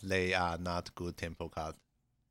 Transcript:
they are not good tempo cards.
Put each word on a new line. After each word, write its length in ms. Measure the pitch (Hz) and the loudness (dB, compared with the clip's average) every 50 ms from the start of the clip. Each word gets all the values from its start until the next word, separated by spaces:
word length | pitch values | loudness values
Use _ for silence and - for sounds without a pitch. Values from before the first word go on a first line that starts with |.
| - | -4
they 300 | 95 95 92 90 92 92 | 0 2 4 4 4 4
are 240 | 92 90 87 85 85 | 4 4 2 0 0
not 360 | 87 90 87 87 87 - - | -2 -2 0 -2 -2 -4 -6
good 220 | - 87 87 82 - | -6 -6 -6 -4 -4
tempo 320 | - 85 82 - 82 82 | -6 -6 -4 -6 -8 -6
cards. 280 | - - 78 80 78 - _ _ _ _ _ _ _ _ _ _ | -4 -4 -4 -4 -6 -10 _ _ _ _ _ _ _ _ _ _